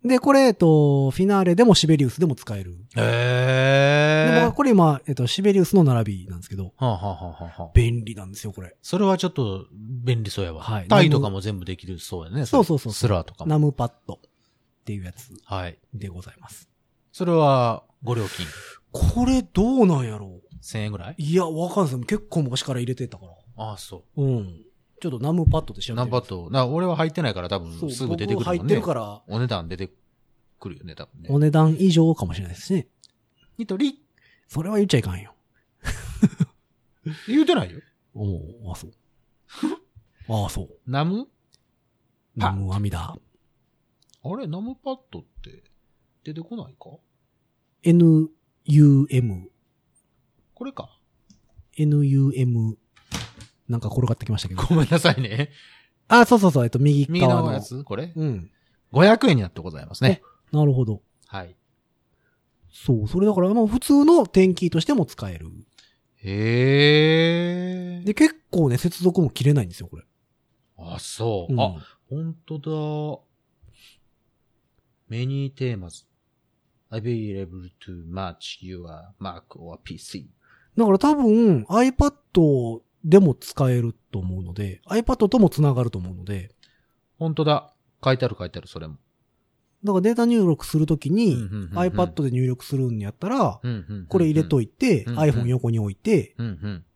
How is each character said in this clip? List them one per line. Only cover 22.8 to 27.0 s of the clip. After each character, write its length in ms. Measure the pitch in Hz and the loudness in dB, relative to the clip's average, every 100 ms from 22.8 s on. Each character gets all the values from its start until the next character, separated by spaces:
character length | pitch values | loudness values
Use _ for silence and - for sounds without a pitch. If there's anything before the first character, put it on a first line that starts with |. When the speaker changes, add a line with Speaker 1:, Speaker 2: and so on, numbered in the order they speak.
| 123 | -6
Speaker 1:
れ 100 | 127 | -6
て 120 | 120 | -10
た 100 | - | -12
か 80 | 92 | -20
ら。 60 | 85 _ - | -20 _ -14
Speaker 2:
あ 160 | 110 | -12
あ、 40 | 101 | -12
そ 280 | - 90 _ - | -16 -20 _ -4
う。 80 | |
Speaker 1:
う 60 | 139 123 | -2 -2
ん。 220 | 98 82 - _ _ _ | -4 -14 -20 _ _ _
ち 60 | 175 | -8
ょ 40 | |
っ 20 | |
と 80 | 127 | -6
ナ 120 | 135 | -2
ム 140 | 175 156 | 2 4
パ 140 | 160 | 4
ッ 20 | |
ド 140 | 156 101 | -2 -12
で 60 | |
調 120 | - | -8
べ 80 | 117 | -6
て 40 | 123 | -2
み 60 | |
ま 120 | 123 - | -2 -4
す。 60 | |
Speaker 2:
ナ 60 | 92 | -12
ム 40 | |
パ 40 | 87 | -4
ッ 0 | |
ド。 40 | |
な、 160 | 131 127 | -2 0
俺 220 | 156 180 | 0 -2
は 80 | |
入 140 | 156 | -2